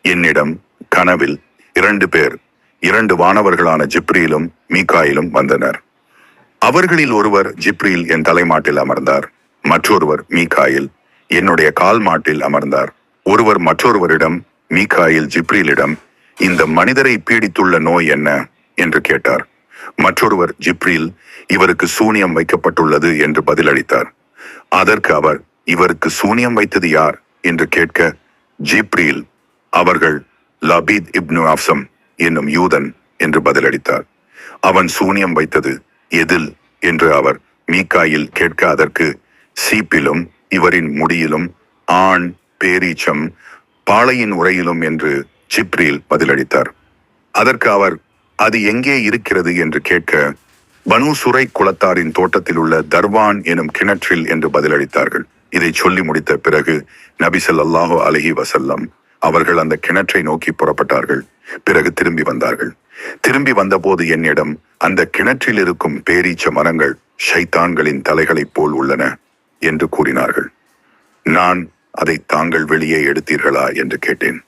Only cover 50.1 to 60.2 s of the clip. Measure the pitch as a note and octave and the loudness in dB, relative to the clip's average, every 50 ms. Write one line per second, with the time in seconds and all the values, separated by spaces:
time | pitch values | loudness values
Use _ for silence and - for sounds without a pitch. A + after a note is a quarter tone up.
50.1 | - D#2 C#2+ D2 C#2+ _ _ _ _ _ _ _ _ _ _ - - A#3 C4+ D4 | 0 0 0 -2 -4 _ _ _ _ _ _ _ _ _ _ -2 -2 0 0 0
51.1 | D3+ - - - - - - - _ - G2 G2 F#2 - G#2 F#2+ F2+ F2+ F2 D#2+ | -2 0 0 0 2 2 0 -2 _ -2 -2 -2 0 0 0 0 0 0 -2 -2
52.1 | D#2+ - F2+ F2 - E2+ E2+ - E2+ E2 E2 D#2+ D#2+ D#2+ D2+ D#2 E2+ E2+ F2+ G2+ | -2 -2 0 0 0 -2 -2 -2 -2 -2 0 0 0 -2 0 0 0 0 0 2
53.1 | G#2 A2 G#2+ G#2 G2+ G2+ E2+ E2 E2+ E2+ D#2+ D2+ - - F#2+ G#2 G2 E2+ - - | 2 2 2 2 0 0 -2 -4 -2 -2 -4 -6 -4 -4 -2 -2 -2 -2 -2 -2
54.1 | F2+ E2+ D#2+ D#2 E2 D#2+ D#2 D#2 C#2+ D2 D2 D2+ D2+ D2 C#2 C#2 - D2 C2+ C#2+ | -2 -2 -2 -2 -2 -2 -2 0 0 0 0 2 0 0 -2 -2 -2 -2 -2 -2
55.1 | - D2+ D2+ _ _ _ _ _ - F2 E2+ E2+ D#2+ - - F#2 F#2 F#2 F2 D#2 | -4 -6 -8 _ _ _ _ _ -4 -2 -2 -2 -2 0 0 0 0 0 -2 -2
56.1 | D#2 D#2 D2+ - D2 C#2+ - - D2+ D2+ C#2+ E2 D#2+ D2+ C#2+ _ - - - - | -4 -4 -2 -2 -2 0 0 0 0 0 0 0 -2 -4 -6 _ -20 -20 -20 -20
57.1 | _ - D#2+ E2+ E2+ E2+ - - E2 D#2 D2+ D#2+ E2 E2 F2 E2 E2+ D#2+ D#2+ D#2 | _ -2 -2 0 0 0 0 0 0 0 0 0 2 0 2 2 0 0 2 0
58.1 | D#2 D2+ D2+ E2 D#2+ D#2 D2+ - - D#2 - C#2+ - C#2+ D#2+ - _ _ _ _ | 0 0 -2 -2 -2 -4 -4 -2 -4 -2 -2 -2 -4 -6 -6 -10 _ _ _ _
59.1 | _ _ - D#2 D#2+ E2+ D#2+ E2 E2+ E2 D#2+ D#2+ D#2 D#2 - - E2+ F#2+ F#2+ - | _ _ -4 0 0 0 0 2 0 0 0 -2 -4 -4 -2 -2 0 0 -2 0
60.1 | - F#2+ | -2 -2